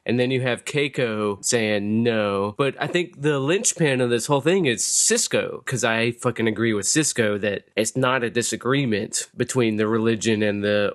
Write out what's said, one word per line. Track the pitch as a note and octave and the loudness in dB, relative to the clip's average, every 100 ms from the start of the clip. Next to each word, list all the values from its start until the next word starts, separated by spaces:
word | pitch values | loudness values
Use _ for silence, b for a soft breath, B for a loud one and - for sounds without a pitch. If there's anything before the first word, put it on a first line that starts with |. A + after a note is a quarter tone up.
| - | -2
and | A#2+ | 0
then | B2+ | 0
you | C3 | 0
have | B2+ A2+ | 0 -4
Keiko | - D3 C#3+ C#3+ A#2+ G#2+ G#2 G2+ | -4 -2 -2 -2 -2 -2 -2 -2
saying | - A#2 A2 G#2 G#2 A2 | -2 0 2 0 0 0
no. | A#2 A2+ G#2 G2 G2+ - | 2 0 0 0 -2 -2
But | C#3 - | -2 -2
I | D3 | -2
think | F3 F3 - | -2 -4 -4
the | D3 C#3+ | -2 0
linchpin | C3+ F#3+ - - D#3 B2+ | 0 0 0 0 2 2
of | B2 | 2
this | A#2+ B2+ | 0 2
whole | C#3+ | 0
thing | D3+ F#3+ D3+ | 2 2 2
is | A2 | 0
Sisko, | - - - A#3 - A2+ F2+ - - | 0 0 2 0 0 0 -2 -6 -6
'cause | A#2+ | -2
I | A#2 A2+ A#2 | 0 2 0
fucking | A#2 B2 A2+ A2+ | 0 -2 0 0
agree | G#2+ A2+ | 2 0
with | G#2 G2 | 0 0
Sisko | D#3 D3 - G#2+ G#2 | 0 0 0 0 0
that | G#2 G2 - - | -2 -4 -4 -2
it's | A2 C3 | -2 0
not | B2+ B2+ | 0 2
a | A#2 | 0
disagreement | A2 A2+ A2 A#2 C#3 C3 G#2 G#2 - - - | -2 -2 -2 -2 0 0 0 -2 -6 -8 -6
between | A#2+ C3 A2+ G#2+ | -2 0 0 2
the | G#2+ | 0
religion | A2+ A2+ A2+ A2+ G#2+ | 2 2 0 0 2
and | G#2+ G#2 | 2 0
the | G2+ G#2 G2+ | 0 0 0